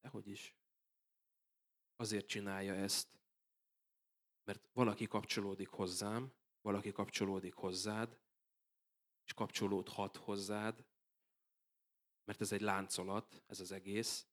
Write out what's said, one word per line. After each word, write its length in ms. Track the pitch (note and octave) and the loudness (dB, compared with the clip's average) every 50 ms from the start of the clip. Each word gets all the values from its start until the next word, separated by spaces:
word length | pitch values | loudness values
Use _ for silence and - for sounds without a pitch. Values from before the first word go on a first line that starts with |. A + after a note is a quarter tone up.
Dehogy 280 | - C3 - A2+ F2 G#2 | -14 -8 -10 -8 -8 -6
is. 260 | G2 F#2+ - - - _ _ _ _ _ _ _ _ _ _ _ _ _ _ _ _ _ _ _ _ _ _ _ _ _ _ _ _ | -8 -8 -10 -12 -16 _ _ _ _ _ _ _ _ _ _ _ _ _ _ _ _ _ _ _ _ _ _ _ _ _ _ _ _
Azért 300 | _ A#2+ G#2+ G#2+ G2+ G2 | _ -2 2 2 0 0
csinálja 480 | - - G#2 G2+ G2 G2 F#2+ G2 G2 F#2+ | 0 -2 -2 0 0 0 0 0 0 2
ezt, 340 | F#2+ G2 G2 - - - - - - _ _ _ _ _ _ _ _ _ _ _ _ _ _ _ _ _ _ _ _ _ _ _ _ _ | 2 2 2 2 2 0 -2 -8 -20 _ _ _ _ _ _ _ _ _ _ _ _ _ _ _ _ _ _ _ _ _ _ _ _ _
mert 240 | - G2 - - _ _ | -8 -8 -8 -8 _ _
valaki 340 | B2 B2+ A2 G2+ - A#2 | 4 6 6 6 2 -2
kapcsolódik 640 | G#2 - A2 G#2+ - - A#2 G2+ G2+ G2 F#2+ G2 - | 0 0 0 0 0 0 0 0 0 -2 -2 -4 -6
hozzám, 640 | - - G2+ F2+ F2+ F#2 G#2 G2+ G#2+ A#2 B2+ C3+ - _ _ _ _ _ | -2 -2 -2 -2 0 -2 -2 0 0 -2 -2 -4 -10 _ _ _ _ _
valaki 320 | _ G#2+ G2+ G2+ G2+ G#2 G2 | _ 2 2 2 2 -2 -2
kapcsolódik 640 | - G2+ - - - G#2 G2 G2 F#2+ F#2 F2+ - | -2 -2 0 2 2 2 4 2 0 -2 -4 -6
hozzád, 640 | - - F#2+ F#2 - - G#2+ G#2+ A2 A2+ A#2 A#2+ - _ _ _ _ _ _ _ _ _ _ _ _ _ _ _ _ _ _ _ _ _ | -2 -2 -2 0 0 0 0 0 0 -2 -2 -4 -14 _ _ _ _ _ _ _ _ _ _ _ _ _ _ _ _ _ _ _ _ _
és 100 | - - | -12 -4
kapcsolódhat 840 | - A2 G2+ - - G#2 G2 G2+ F#2+ F#2 - - - G2+ G2 - | -4 -4 -2 0 2 4 4 4 4 2 0 -2 -2 -2 -2 -2
hozzád, 680 | - - - G2+ G2+ G2 G2 G#2+ G#2 G#2+ A2 A2+ - - _ _ _ _ _ _ _ _ _ _ _ _ _ _ _ _ _ _ _ _ _ _ _ _ _ _ _ _ | -8 -4 -2 -2 -2 0 0 0 0 0 0 -2 -4 -12 _ _ _ _ _ _ _ _ _ _ _ _ _ _ _ _ _ _ _ _ _ _ _ _ _ _ _ _
mert 160 | - G2+ - | -8 -2 -2
ez 120 | G#2+ G2 G#2 | 0 0 2
egy 80 | G2 | 2
láncolat, 840 | G#2 G#2 G2 G2 G2 F#2 - - F#2 F#2+ G2 G#2+ A2 - - - _ | 4 4 4 4 2 0 -2 -2 0 0 0 -2 -2 -4 -18 -20 _
ez 140 | _ - - | _ -10 -8
az 120 | F#2 F2 G2 | -6 -6 -6
egész 540 | G2 F#2 G2 G2+ G#2+ A#2 - - - - _ | -8 -4 0 0 2 2 2 -2 -4 -6 _